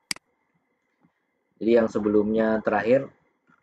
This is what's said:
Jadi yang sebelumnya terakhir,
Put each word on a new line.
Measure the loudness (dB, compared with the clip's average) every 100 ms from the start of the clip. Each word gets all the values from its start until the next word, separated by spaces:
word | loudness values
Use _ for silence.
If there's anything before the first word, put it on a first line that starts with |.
| -16 -16 _ _ _ _ _ _ _ _ _ _ _ _ _ -6
Jadi | 2
yang | 2 2
sebelumnya | -2 0 0 0 0 0 0
terakhir, | -2 -2 0 0 -2 _ _ _ _ _